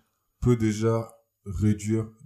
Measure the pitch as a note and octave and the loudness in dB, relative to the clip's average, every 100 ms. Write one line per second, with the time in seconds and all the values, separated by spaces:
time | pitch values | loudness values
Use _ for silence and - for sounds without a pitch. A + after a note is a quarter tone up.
0 | _ _ _ _ B2 A#2 A2 G#2+ A2+ A2+ | _ _ _ _ 2 2 2 0 0 -2
1 | A2+ - _ _ G2+ F2+ G#2 G#2 G#2 A2 | -6 -18 _ _ -12 0 0 0 0 -2
2 | A2 - | -4 -12